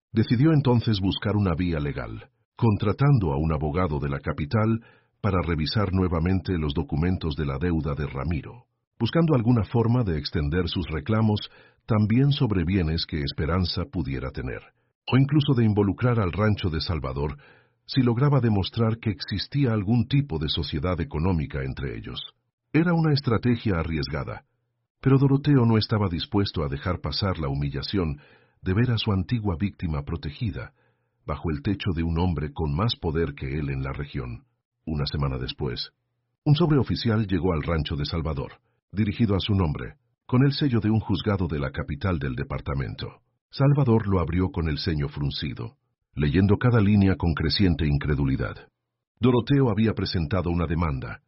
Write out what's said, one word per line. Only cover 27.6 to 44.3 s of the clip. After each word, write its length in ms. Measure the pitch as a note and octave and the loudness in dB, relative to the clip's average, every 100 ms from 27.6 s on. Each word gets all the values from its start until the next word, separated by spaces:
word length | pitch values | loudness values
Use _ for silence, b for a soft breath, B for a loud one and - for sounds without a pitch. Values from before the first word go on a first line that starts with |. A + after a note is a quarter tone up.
| C#2+ C#2 C#2 G2+ E2 C#2+ b b b b | -4 -4 -4 -2 -2 -4 b b b b
de 120 | - | -2
ver 180 | F#2 B2 | 2 2
a 40 | A2+ | 0
su 160 | - | 0
antigua 440 | F#2+ F2 B2 G#2 D#2+ | 0 0 -2 -2 -2
víctima 460 | G2 - F2+ D2+ | -4 -4 -4 -4
protegida 680 | C#2+ D#2+ D2 - A#2 B2 A2+ _ _ _ _ _ - | -6 -8 -8 -6 -6 -6 -10 _ _ _ _ _ -10
bajo 240 | C#2+ F2 | -6 -4
el 120 | D2 | -4
techo 280 | G2+ F#2+ - | -2 -2 -2
de 80 | D#2+ | -2
un 160 | E2 E2 | 0 0
hombre 340 | F2+ D2+ D2 | 0 -2 -4
con 220 | C#2+ D#2+ | -4 -4
más 220 | C#2+ A#2 - | 0 -2 -2
poder 380 | F2 D2+ D#2+ | -4 -2 -2
que 240 | C#2+ C#2 D2 | -4 -6 -6
él 120 | C#2+ | -4
en 120 | C2+ | -4
la 100 | C2+ | -6
región. 520 | C2+ C#2+ C#2+ B1 A#1 - _ _ _ | -8 -8 -8 -10 -12 -18 _ _ _
Una 200 | - D#2 C#2+ | -8 -6 -4
semana 320 | D#2 C#2 C2 | -4 -4 -4
después, 540 | B1+ - C#2 A#1+ - _ _ _ _ _ | -6 -8 -8 -8 -12 _ _ _ _ _
un 100 | - | 2
sobreoficial 720 | D3 E3+ D3 A2+ E2+ A#2+ A2 G#2 | 2 4 2 0 -2 0 0 0
llegó 280 | F#2+ F2+ | 0 0
al 80 | E2 | -2
rancho 340 | C#2+ E2 D2 D2 | -2 -2 -2 -4
de 80 | |
Salvador, 560 | C#2+ E2+ D#2 C#2 C2 - _ _ _ | -4 -4 -4 -6 -8 -12 _ _ _
dirigido 420 | F2+ G#2 - A2+ | -4 -2 0 0
a 60 | G2 | 0
su 140 | - | 0
nombre, 400 | G2 E2+ D2 A#1 - _ _ - | 0 0 -2 -8 -14 _ _ -2
con 180 | B2+ | 2
el 80 | C#3 | 4
sello 280 | C#3 D3 A#2 | 2 0 2
de 100 | G#2+ | 2
un 100 | A2 | 0
juzgado 480 | G#2 F#2+ G#2+ G2 F2 | 0 -2 -2 -2 -2
de 100 | D2+ | -2
la 120 | C2+ | -4
capital 480 | C2+ D2 C#2+ G2 E2+ | -6 -8 -4 -2 -2
del 160 | C#2 | -2
departamento. 880 | B1 - C2+ - C#2 A#1 - - - _ _ _ | -6 -6 -8 -6 -6 -6 -8 -12 -14 _ _ _
Salvador 560 | - C3+ C#3+ B2+ A2+ G2+ | 0 2 4 4 2 2
lo 140 | F#2+ | 0
abrió 300 | E2 | 0